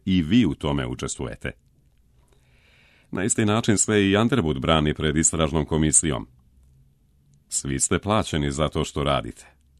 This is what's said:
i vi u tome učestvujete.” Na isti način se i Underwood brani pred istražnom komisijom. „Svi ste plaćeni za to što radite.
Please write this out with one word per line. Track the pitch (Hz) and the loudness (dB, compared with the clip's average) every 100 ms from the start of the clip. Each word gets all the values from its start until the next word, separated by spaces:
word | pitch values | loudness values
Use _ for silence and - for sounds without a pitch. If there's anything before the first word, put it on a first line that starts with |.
| - | 0
i | 92 | 0
vi | 78 120 92 | 4 2 2
u | - | 0
tome | 73 71 62 | -4 -2 -4
učestvujete.” | 62 67 - 64 57 62 - _ _ _ _ _ _ _ _ _ _ _ _ _ _ _ | -8 -8 -8 -10 -10 -12 -14 _ _ _ _ _ _ _ _ _ _ _ _ _ _ _
Na | - | -4
isti | 101 - 107 | -2 0 0
način | 110 117 98 | 2 2 0
se | - 104 98 | 2 2 4
i | 98 | 4
Underwood | 117 131 78 67 | 2 2 0 0
brani | 71 80 76 | 2 2 2
pred | 73 78 73 | 0 0 2
istražnom | 80 80 78 78 71 | 0 0 0 0 0
komisijom. | 78 78 71 82 62 - _ _ _ _ _ _ _ _ _ _ _ - | 0 2 2 0 -4 -8 _ _ _ _ _ _ _ _ _ _ _ -10
„Svi | - 69 67 | -8 -4 -4
ste | - 87 | -2 -2
plaćeni | 98 107 - 82 71 | 0 -2 0 -2 -2
za | 69 76 | -2 -2
to | 80 | -2
što | 73 78 | -4 -2
radite. | 71 67 57 - - _ _ _ | -2 -2 -4 -14 -20 _ _ _